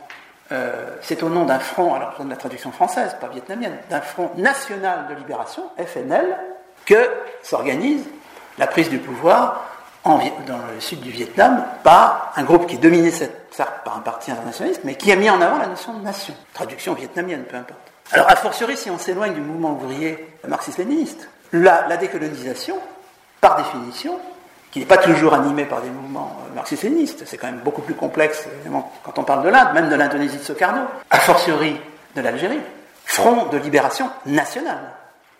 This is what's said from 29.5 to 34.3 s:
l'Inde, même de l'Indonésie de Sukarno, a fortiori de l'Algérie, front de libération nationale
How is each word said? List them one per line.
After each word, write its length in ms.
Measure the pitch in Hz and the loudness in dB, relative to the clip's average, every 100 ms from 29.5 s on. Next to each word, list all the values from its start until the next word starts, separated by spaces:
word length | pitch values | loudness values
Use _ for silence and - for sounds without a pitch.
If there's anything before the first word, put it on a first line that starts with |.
l'Inde, 240 | 254 247 | 6 6
même 160 | 156 156 | 4 2
de 40 | |
l'Indonésie 440 | 147 143 147 143 - | 2 2 0 -4 -6
de 40 | |
Sukarno, 380 | - 143 185 247 262 - - | -8 -2 0 0 -6 -10 0
a 80 | - | 2
fortiori 600 | - 170 175 147 156 147 - - - 143 | 6 4 4 0 0 -4 -10 -20 -12 -4
de 40 | |
l'Algérie, 380 | 120 123 185 285 - - - - | -4 -2 -4 -4 -8 -16 -20 -18
front 420 | - - 214 240 - | -6 2 4 4 2
de 120 | 143 | -2
libération 520 | 147 143 127 - 262 - | 2 2 2 -2 -6 -6
nationale 560 | 139 | -2